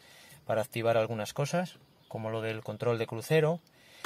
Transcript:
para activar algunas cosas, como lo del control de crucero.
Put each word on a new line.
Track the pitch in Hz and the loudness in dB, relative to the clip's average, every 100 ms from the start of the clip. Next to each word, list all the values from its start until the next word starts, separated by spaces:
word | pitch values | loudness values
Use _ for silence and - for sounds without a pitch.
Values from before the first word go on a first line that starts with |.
| - - - - - | -20 -20 -20 -12 0
para | 107 | 0
activar | 107 117 113 113 | 0 0 4 4
algunas | 110 110 104 | 2 -2 -4
cosas, | - 143 175 180 - _ _ - | -4 -2 0 -4 -10 _ _ -12
como | 113 110 | -8 -4
lo | 110 | -2
del | 110 110 | -2 -4
control | 110 107 120 117 | -6 -2 0 0
de | 113 | -2
crucero. | 113 - 160 151 170 _ _ - - | -4 2 4 4 0 _ _ -20 -16